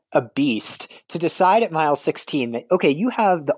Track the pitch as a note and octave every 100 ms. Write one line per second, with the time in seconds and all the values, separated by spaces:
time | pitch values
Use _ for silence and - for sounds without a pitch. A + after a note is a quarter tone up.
0 | _ D3 A#2+ - C#3+ G#2+ - - - -
1 | - E3+ E3 - F#3 A3 G3+ D#3+ D3+ C#3+
2 | - - - D3 A#2+ A#2 - C3+ D#3 C#3+
3 | B3 A#3+ G#3 F3 C#3